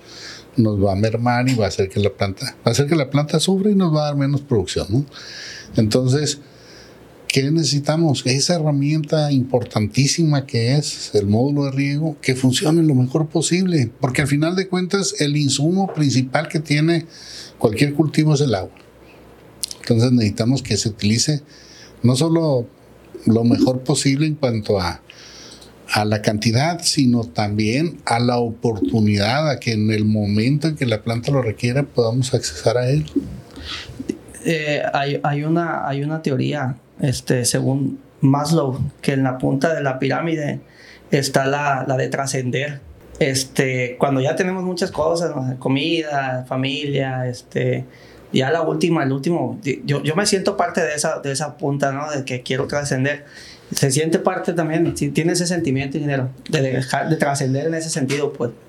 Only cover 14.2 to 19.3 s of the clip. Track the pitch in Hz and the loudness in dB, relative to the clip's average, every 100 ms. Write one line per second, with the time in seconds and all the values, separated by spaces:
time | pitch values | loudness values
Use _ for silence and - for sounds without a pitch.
14.2 | 143 143 160 185 190 180 180 196 185 - | 0 2 0 0 -2 -2 -2 -2 -2 -2
15.2 | 147 147 139 131 156 185 190 160 143 123 | -2 2 0 2 0 0 -2 0 2 2
16.2 | 127 147 160 165 151 147 160 165 165 - | 0 -2 -2 -6 -2 2 2 2 -2 -16
17.2 | - - - - 120 104 147 147 156 - | -18 -18 -18 -2 0 2 0 2 0 2
18.2 | 156 143 147 98 87 - - - - - | 2 4 2 0 -4 -12 -20 -20 -20 -20
19.2 | - | -20